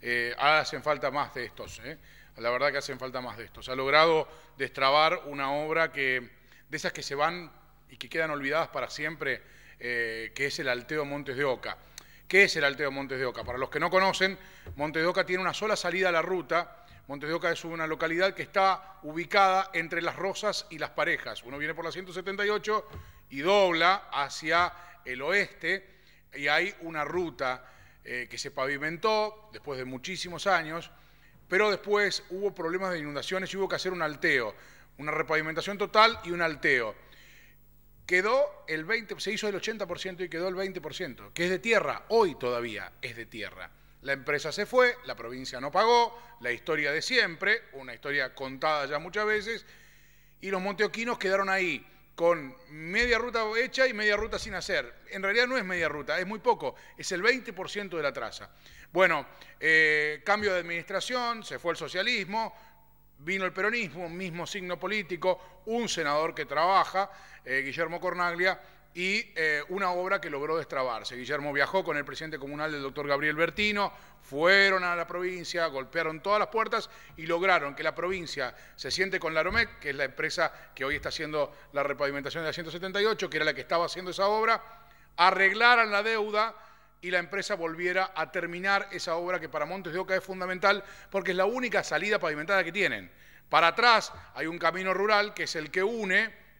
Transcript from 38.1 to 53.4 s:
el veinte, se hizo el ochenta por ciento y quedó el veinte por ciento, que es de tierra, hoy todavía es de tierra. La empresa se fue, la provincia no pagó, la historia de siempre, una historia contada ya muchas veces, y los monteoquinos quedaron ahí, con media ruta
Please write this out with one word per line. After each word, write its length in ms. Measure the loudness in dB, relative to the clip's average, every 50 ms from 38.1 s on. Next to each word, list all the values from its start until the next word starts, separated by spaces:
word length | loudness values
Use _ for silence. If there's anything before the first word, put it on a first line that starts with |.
| 2 2 4 4 4 4 2 2 -2 -10 -10 -6
el 180 | -6 -6 -2
veinte, 340 | -2 -2 -2 -2 -6 -10 -8
se 120 | -6 -4
hizo 160 | -4 -2 -2 -2
el 80 | -4
ochenta 300 | -2 -4 -6 -6 -6 -6
por 140 | -8 -6 -8
ciento 240 | -8 -10 -8 -8 -8
y 60 | -6
quedó 180 | -6 -4 -4 -4
el 80 | -4
veinte 260 | -4 -6 -6 -6 -8
por 120 | -10 -10 -8
ciento, 380 | -8 -8 -8 -10 -12 -16 -14 -4
que 120 | -2 0
es 40 | 0
de 100 | 0 0
tierra, 440 | 2 4 4 4 4 2 -4 -6 -4 2
hoy 260 | 4 6 6 4 2
todavía 580 | -2 -2 -2 -2 -2 -4 -4 -6 -8 -10 -12 -14 -12
es 140 | -12 -12 -10
de 100 | -10 -14
tierra. 440 | -12 -10 -10 -10 -10 -10 -14 -16 -16 -18 -20 -20 -20 -20 -16
La 120 | -4 -4 -4
empresa 380 | -4 0 -2 -2 -2 -2 -4
se 160 | -4 -4 -6 0
fue, 300 | 4 4 4 4 4 -2 -8
la 100 | -10 -10
provincia 440 | -10 -8 -10 -10 -10 -10 -10 -8 -6
no 120 | -8 0
pagó, 500 | 2 4 6 8 8 8 6 4 0 -10 -18 -20 -20 -8
la 100 | -4 -4
historia 400 | -4 -2 -2 -2 0 0 2 0
de 100 | 0 0
siempre, 600 | -2 2 2 4 4 2 0 -2 2 2 2 2 0 -10 -16
una 200 | -14 -12 -12 -14
historia 420 | -10 -6 -2 0 0 0 -2 -4
contada 500 | -8 -8 -8 -6 -2 0 0 0 0 0
ya 140 | -2 -4 -4
muchas 260 | -6 -4 -4 -2 0
veces, 400 | 2 0 0 0 -4 -8 -8 -8 -14 -20 -20 -20 -20 -20 -20 -20 -20 _ -20 _ -20 -20 -14
y 100 | -8 -4
los 100 | -4 -2
monteoquinos 560 | -2 -4 0 2 0 0 2 -2 -4 -4 -4 -2
quedaron 320 | 0 2 2 2 2 2
ahí, 340 | 2 2 2 0 -2 -4 -6 -12 -20 -20 -20 -20 -6
con 420 | 2 4 4 4 2 0 -10 -14 -16 -20 -18
media 480 | -16 -12 -10 -4 0 0 2 4 4 2
ruta 260 | 2 0 -2 -2